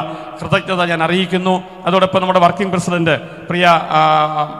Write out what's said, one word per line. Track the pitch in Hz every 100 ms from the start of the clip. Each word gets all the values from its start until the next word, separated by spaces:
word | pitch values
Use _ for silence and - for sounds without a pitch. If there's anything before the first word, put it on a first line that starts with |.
| - - - -
കൃതജ്ഞത | 160 190 185 185 175
ഞാൻ | 165 165
അറിയിക്കുന്നു. | 180 180 185 185 185 185 - 175
അതോടൊപ്പം | 185 190 190
നമ്മുടെ | 185 185 170
വർക്കിംഗ് | 175 196 180
പ്രസിഡന്റ് | 180 175 165 139 - - -
പ്രിയ, | 175 175 165 - 156
ആ, | 156 156 151 151 151